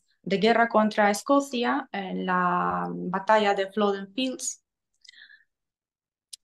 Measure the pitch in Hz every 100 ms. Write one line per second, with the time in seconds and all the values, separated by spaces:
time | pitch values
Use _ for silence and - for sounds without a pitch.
0 | _ _ 180 190 214 226 233 214 214 214
1 | 208 208 - 277 277 240 240 277 - 202
2 | 190 185 185 180 180 180 175 180 175 175
3 | 180 185 - 220 202 196 190 220 202 196
4 | 196 - 262 254 - - _ _ _ _
5 | - - - - _ _ _ _ _ _
6 | _ _ _ -